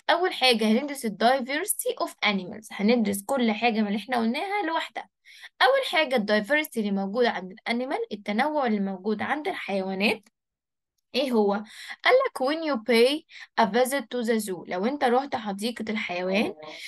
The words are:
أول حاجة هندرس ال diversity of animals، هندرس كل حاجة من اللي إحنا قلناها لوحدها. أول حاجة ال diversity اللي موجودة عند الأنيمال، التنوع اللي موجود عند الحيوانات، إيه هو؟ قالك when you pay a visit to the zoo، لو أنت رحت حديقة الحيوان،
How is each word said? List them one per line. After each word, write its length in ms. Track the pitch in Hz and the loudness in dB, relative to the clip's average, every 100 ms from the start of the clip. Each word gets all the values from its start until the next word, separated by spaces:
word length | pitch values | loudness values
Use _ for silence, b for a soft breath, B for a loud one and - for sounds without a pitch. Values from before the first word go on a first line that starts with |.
| - | 0
أول 220 | 330 370 | 2 0
حاجة 320 | - 254 226 | 2 2 4
هندرس 400 | 220 226 285 285 | 4 2 0 -4
ال 120 | 226 170 | -6 2
diversity 800 | 226 269 254 294 392 - 508 - 330 | 4 4 0 -4 -2 -4 -4 -4 -6
of 40 | - 208 | -2 -2
animals، 400 | 196 175 - - | -2 -4 -12 -14
هندرس 500 | - 208 247 202 196 | 0 2 4 2 -2
كل 300 | - 269 226 | -2 0 0
حاجة 280 | 214 233 220 | 2 0 0
من 60 | 208 | 0
اللي 120 | 208 | -2
إحنا 180 | - 240 | -2 -2
قلناها 500 | 226 285 392 415 320 | 0 -2 -4 -4 -2
لوحدها. 420 | 320 - - - _ B B B - | -4 -4 -10 -14 _ B B B 2
أول 240 | 392 539 494 | 4 4 2
حاجة 260 | 339 269 254 | 0 2 2
ال 100 | 208 214 | 2 0
diversity 320 | 208 302 311 226 | 2 0 0 -4
اللي 120 | 208 | -2
موجودة 400 | 196 196 233 233 | -2 -2 2 0
عند 220 | 180 185 | 0 -8
الأنيمال، 460 | 226 - 240 262 415 453 | -10 -6 -4 -2 -4 -4
التنوع 540 | 208 208 214 294 302 247 | -8 -2 0 0 0 0
اللي 140 | 208 | 0
موجود 420 | 196 185 202 214 | -2 -4 -4 -4
عند 260 | 208 302 330 | -2 -4 -4
الحيوانات، 800 | - - 196 190 190 220 440 - _ _ _ _ _ _ _ _ | -6 -4 -4 -4 0 0 -2 -8 _ _ _ _ _ _ _ _
إيه 180 | 240 277 | -2 2
هو؟ 300 | 226 202 202 214 B B B | 2 2 0 -6 B B B
قالك 380 | 339 508 523 - | 4 4 4 0
when 220 | 262 320 | -2 0
you 120 | 320 254 | -2 -2
pay 460 | 214 226 247 302 - B B - | 2 4 4 2 -6 B B 0
a 60 | 226 | 2
visit 320 | 233 247 277 | 4 2 0
to 240 | - 247 226 | -2 -4 0
the 180 | 226 208 | 0 -2
zoo، 180 | 170 - | -8 -6
لو 180 | 180 226 | -4 -2
أنت 180 | 294 | 0
رحت 320 | 254 240 285 - | 2 2 0 -6
حديقة 480 | 208 196 226 226 220 | -6 -4 -6 -4 -6
الحيوان، 640 | 214 - 175 185 196 311 - B B | -4 -4 -4 0 0 0 -6 B B